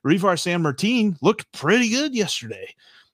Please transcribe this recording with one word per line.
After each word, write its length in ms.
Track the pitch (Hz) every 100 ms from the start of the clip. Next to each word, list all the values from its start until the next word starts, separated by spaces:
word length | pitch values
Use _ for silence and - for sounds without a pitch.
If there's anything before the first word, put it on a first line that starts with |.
Reiver 300 | 135 180 196 165
Sanmartin 800 | 180 175 156 127 208 247 214 156
looked 280 | 160 214 -
pretty 360 | - 147 233 226
good 240 | 247 302
yesterday. 640 | 247 175 - 113 98 98 - _ - _